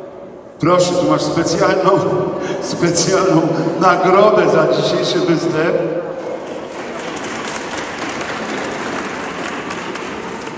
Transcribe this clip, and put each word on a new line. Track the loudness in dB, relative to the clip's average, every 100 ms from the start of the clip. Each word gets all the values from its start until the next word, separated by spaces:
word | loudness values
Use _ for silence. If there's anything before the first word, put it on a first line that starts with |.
| -14 -16 -16 -18 -18 -2
Proszę, | 4 4 4
tu | 2 2
masz | 2
specjalną, | 2 0 0 2 2 4 4 4 4 0 0 -2 -4 -4
specjalną | -4 0 0 2 2 2 4 4 2 0 0 2
nagrodę | 4 4 6 6 6 6 4
za | 4 4 2
dzisiejszy | 2 0 0 0
występ. | 2 2 2 0 2 0 0 -2 -4 -8 -8 -8 -8 -10 -10 -10 -10 -8 -8 -8 -8 -8 -6 -6 -6 -8 -8 -8 -8 -8 -8 -6 -6 -6 -6 -6 -6 -6 -8 -8 -8 -8 -8 -8 -8 -10 -8 -10 -10 -10 -10 -10 -12